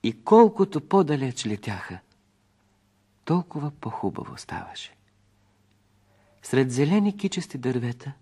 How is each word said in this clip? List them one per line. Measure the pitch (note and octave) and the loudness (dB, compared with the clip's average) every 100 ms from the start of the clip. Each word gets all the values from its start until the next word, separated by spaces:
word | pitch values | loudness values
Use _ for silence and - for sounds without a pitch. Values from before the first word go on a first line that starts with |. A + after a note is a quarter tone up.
И | A#2 A2+ | -4 -6
колкото | - A3 A3 A3 G3 D3+ | 6 8 8 6 0 -2
по-далеч | - G3 E3 D3 C3 A#2+ | 2 2 2 0 -2 -4
летяха, | G#2+ G#2 - F#2+ - F2+ _ _ _ _ _ _ _ _ _ _ _ _ | -6 -4 -6 -10 -10 -14 _ _ _ _ _ _ _ _ _ _ _ _
толкова | - F3 E3+ D3+ D3 | -2 -2 -2 -8 -8
по-хубаво | - A2 - G2 - - - | -8 -10 -6 -6 -6 -12 -16
ставаше. | - - - - - _ _ _ _ _ _ _ _ _ _ _ _ _ _ _ | -12 -12 -12 -16 -18 _ _ _ _ _ _ _ _ _ _ _ _ _ _ _
Сред | - B2+ C3 | -2 0 2
зелени | B2 D3 G#3 G3+ G3+ | 0 2 2 0 -2
кичести | G3 F3+ - C3+ | -6 -6 -10 -6
дървета | B2 B2 A#2+ A#2+ C#3 - | -4 -2 -4 -8 -14 -16